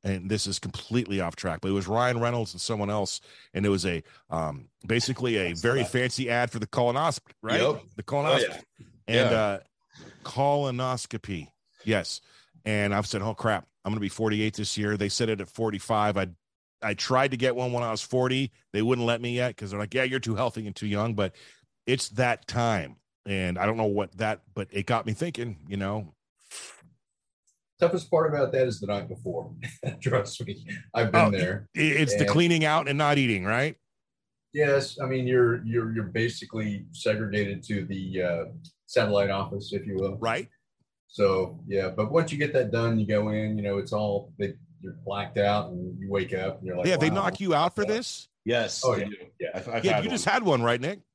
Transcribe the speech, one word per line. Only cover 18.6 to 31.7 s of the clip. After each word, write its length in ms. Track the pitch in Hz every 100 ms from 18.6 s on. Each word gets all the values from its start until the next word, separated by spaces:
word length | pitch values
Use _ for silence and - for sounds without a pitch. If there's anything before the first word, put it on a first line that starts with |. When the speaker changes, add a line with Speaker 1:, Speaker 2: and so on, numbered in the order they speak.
| _
Speaker 1:
They 100 | 104
wouldn't 220 | 110 123
let 160 | 117 117
me 140 | 120
yet 220 | 120 123 -
'cause 160 | 101
they're 80 | 101
like, 120 | 104
"Yeah, 120 | 127
you're 160 | 131 131
too 160 | 113 104
healthy 280 | 123 113
and 120 | 107 95
too 100 | 107
young," 280 | 101 110
but 200 | 107 95 - - - _ _ -
it's 240 | 127 -
that 360 | 107 123 117 -
time. 520 | 123 117 104 69 58 _ _ -
And 320 | 98 92 90
I 80 | 101
don't 100 | 113
know 100 | 107
what 300 | 101 95 92
that, 240 | 110 104 _
but 140 | - 98
it 160 | 101 95
got 200 | 117 113
me 60 |
thinking, 460 | 104 170 135 120 90 76
you 80 | 98
know. 380 | 98 107 90 _ _ _ _ - - - - _ _ _ _ _ _ _ _ _
Speaker 3:
Toughest 300 | 170 180 -
part 220 | 165 160
about 200 | 147 131
that 160 | 135 127
is 100 | 107
the 80 | 101
night 220 | 101 -
before. 420 | 92 - 85 - - - -
<laughs> 240 | - -
Trust 460 | 131 120 98 - 117
me, 180 | 101 - - -
I've 160 | 113 113
been 100 | -
Speaker 1:
Oh, 100 | 104
Speaker 3:
there. 380 | 101 175 104 -